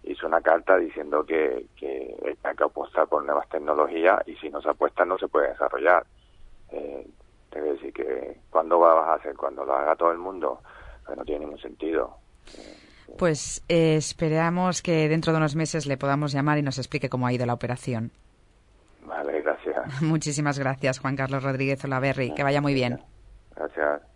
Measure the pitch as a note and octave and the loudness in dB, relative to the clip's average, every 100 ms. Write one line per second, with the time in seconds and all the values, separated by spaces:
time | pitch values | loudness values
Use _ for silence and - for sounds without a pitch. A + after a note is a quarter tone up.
0 | - C#2+ D#2+ E2 E2 E2 F2 F#2 E2 D#2+ | -10 -8 -2 0 4 2 4 2 2 -6
1 | D2 D2 D2+ D#2+ D2 B1 - - C#2+ C2 | -2 -2 0 0 0 -2 -8 -12 -8 -8
2 | C2 - - D2+ C#2+ C#2+ C#2 D2+ C#2 - | -8 -8 -8 -6 -8 0 -2 -2 -6 -2
3 | D2+ D#2 C#2+ D2 - D#2 D2 D2+ D2+ E2 | 0 -2 0 -2 -2 -6 -2 0 0 4
4 | F2 - - - D#2 D2 D2 D2 D2+ - | 4 2 -2 -8 -10 -4 -4 0 0 2
5 | F2 F#2 F2+ D#2 C2+ C2+ C#2+ B1+ D#2 F2 | 0 0 0 0 0 0 -2 2 4 4
6 | - - _ - - - - D2+ D2 C#2 | 2 -18 _ -20 -20 -20 -14 -10 -10 -10
7 | - _ - _ _ D2+ D2+ C#2 C#2 - | -14 _ -20 _ _ -4 -4 -4 -6 -8
8 | C#2+ C2 C2 C#2 - D#2+ D#2+ E2+ E2+ E2 | -4 -4 -6 -12 0 0 4 8 8 8
9 | D#2+ D#2 D2 C#2 C#2 C2+ C2+ C2+ D2 D#2+ | 6 2 0 -6 -6 -4 0 2 2 4
10 | E2+ E2+ F#2 F#2 D2+ B1 - - - - | 2 2 -6 -4 -4 -6 -14 -20 -20 -18
11 | - C2 C2+ D2+ D2 D2 B1+ B1 D#2 D#2+ | -12 -10 -6 -6 -6 -12 -14 -8 -2 -2
12 | A#1+ - _ _ - - - - - - | -2 -8 _ _ -20 -20 -20 -20 -20 -20
13 | - - F3+ D3+ - - - E3+ D#3+ D#3 | -20 0 0 0 -4 -10 0 4 6 4
14 | - - E3 D#3+ E3 F3 F#3 E3+ - D#3+ | 0 -2 0 2 2 2 0 0 0 2
15 | D#3 D#3+ D#3+ D#3+ D#3 D3+ D#3 D#3+ C#3 C3+ | 4 2 2 2 2 0 -2 -2 -2 -2
16 | C#3 C#3 D3+ C#3 D3 D3+ C#3 C3 B2 D3 | 0 0 0 0 2 2 0 -4 -6 -4
17 | C3 B2+ B2 B2 A#2+ A#2+ A#2+ B2+ - A#2 | -2 -2 0 0 0 -2 -4 -6 -4 -4
18 | A#2 _ _ _ _ _ _ _ _ _ | -6 _ _ _ _ _ _ _ _ _
19 | D2+ - C#2+ D2+ D2+ - - C2+ A#1+ C3+ | -10 -6 -2 0 0 -2 -4 -4 -4 -2
20 | D#3 D#3+ D3+ D3 D3 C#3 C3 C3+ C3+ C3 | 0 0 0 -2 -2 -2 -2 0 -2 -2
21 | C#3 C3+ C3+ C3+ C3+ C3 C3+ C3+ C#3 C3 | -4 -2 -2 -2 -2 -2 -2 -2 -2 -2
22 | C3+ C3+ B2 - C#3 C#3+ C#3+ C3+ B2 B2 | 0 0 -2 0 2 2 2 2 0 -2
23 | - - - - _ - D2+ D#2+ D2+ D2 | -10 -20 -20 -20 _ -10 -8 0 0 0
24 | - | -6